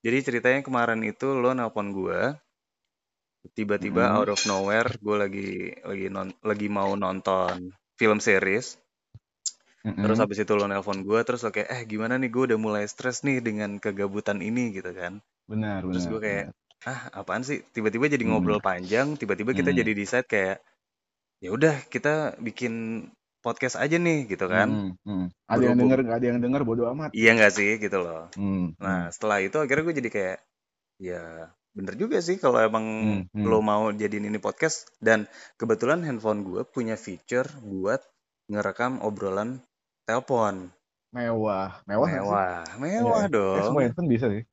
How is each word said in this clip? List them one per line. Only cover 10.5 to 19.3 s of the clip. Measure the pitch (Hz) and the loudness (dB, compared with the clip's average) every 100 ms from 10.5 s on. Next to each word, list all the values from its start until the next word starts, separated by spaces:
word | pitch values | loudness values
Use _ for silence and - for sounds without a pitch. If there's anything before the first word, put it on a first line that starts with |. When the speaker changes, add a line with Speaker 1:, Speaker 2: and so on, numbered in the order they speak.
Speaker 1:
lo | 104 101 | 2 2
nelpon | 98 98 98 | 0 -2 -4
gue, | 98 110 | 2 2
terus | 117 123 | 2 -2
lo | 117 | -2
kayak, | 104 - | -4 -4
"Eh, | 127 | -6
gimana | 113 107 113 127 | -6 -4 -2 0
nih, | 131 | 0
gue | 120 131 | 0 2
udah | 110 | 2
mulai | 110 104 | 0 -2
stres | 104 - 127 123 | -4 -4 -4 -2
nih | 143 131 | 0 0
dengan | 117 107 104 101 | 0 -2 -4 -4
kegabutan | 107 98 101 101 104 101 | -6 -2 -4 -2 -2 -2
ini," | 92 120 120 | -2 -2 -2
gitu | 95 90 | -4 -10
kan. | 87 90 98 _ _ _ | -8 -10 -10 _ _ _
Speaker 2:
Benar, | 107 107 98 | -4 -2 -4
Speaker 1:
Terus | 92 90 | -2 -2
Speaker 2:
benar, | 87 | -2
Speaker 1:
gue | 110 | -4
kayak, | 107 101 101 | -2 -4 -6
Speaker 2:
benar. | - _ _ - | -14 _ _ -10
Speaker 1:
"Ah, | 131 117 | -10 -10
apaan | 98 101 101 | -12 -6 -4
sih?" | 131 143 | -4 -8
Tiba-tiba | - - 110 113 147 | -6 -2 0 2 2
jadi | 143 113 | 2 2
Speaker 2:
Hmm. | |
Speaker 1:
ngobrol | 110 87 104 | 2 2 2
panjang, | 98 90 92 107 143 | 0 -2 0 0 2
tiba-tiba | 151 101 | -2 -2